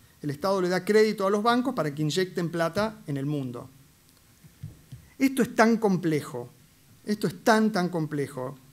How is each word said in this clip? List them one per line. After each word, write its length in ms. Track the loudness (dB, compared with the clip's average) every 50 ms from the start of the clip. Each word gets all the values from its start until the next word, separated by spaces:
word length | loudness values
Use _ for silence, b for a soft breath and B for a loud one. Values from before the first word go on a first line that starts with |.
| b b b b
El 100 | -8 -8
Estado 300 | -6 -2 -2 0 0 0
le 80 | 0 0
da 160 | 0 0 0
crédito 420 | 4 6 6 6 4 2 0 0
a 40 | 0
los 120 | 0 2
bancos 320 | 4 4 2 4 2 0 -2
para 200 | -2 -4 -4 -2
que 80 | -2
inyecten 480 | -2 0 0 0 -2 -2 -2 -4 -4 -2
plata 500 | 0 0 -2 0 0 -2 -2 -2 -4 -8 -8
en 100 | -6 -6
el 80 | -4 -4
mundo. 460 | -4 -4 -4 -4 -6 -8 -12 -14 -16 -20 -20 -20 -20 _ _ _ _ _ _ _ _ _ _ -20 -20 -20 _ -18 -18 -18 B B B B B B B B 0
Esto 220 | 0 0 2 0
es 140 | 0 0 4
tan 240 | 4 4 4 4 4
complejo, 720 | 2 2 2 2 0 0 0 0 -2 -6 -10 -10 -12 -12 -16 _ _ _ _ _ _ -20 -20 -12 -6
esto 220 | -6 -4 -2 -2 -4
es 140 | -4 0 2
tan, 280 | 2 4 4 4 2
tan 160 | 2 0 -2 -2
complejo. 720 | -2 -4 -4 -4 -4 -4 -6 -6 -6 -8 -10 -10 -10 -14 -20 -20